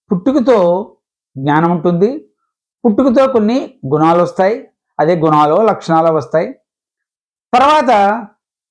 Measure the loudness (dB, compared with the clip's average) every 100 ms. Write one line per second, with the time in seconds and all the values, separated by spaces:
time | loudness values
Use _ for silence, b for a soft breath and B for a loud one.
0 | -6 -4 -2 0 2 2 2 -2 -6 _
1 | _ _ _ -8 -2 0 0 0 -2 0
2 | -2 -4 -14 _ _ _ _ _ -2 0
3 | 2 2 2 0 0 -2 -6 _ -4 0
4 | 2 2 0 0 -2 -2 -10 _ _ -4
5 | -2 0 2 2 2 2 0 -2 -2 0
6 | 0 0 -2 -4 -4 -10 _ _ _ _
7 | _ _ _ _ _ 0 2 2 2 2
8 | 0 -2 -8 _ _ _ _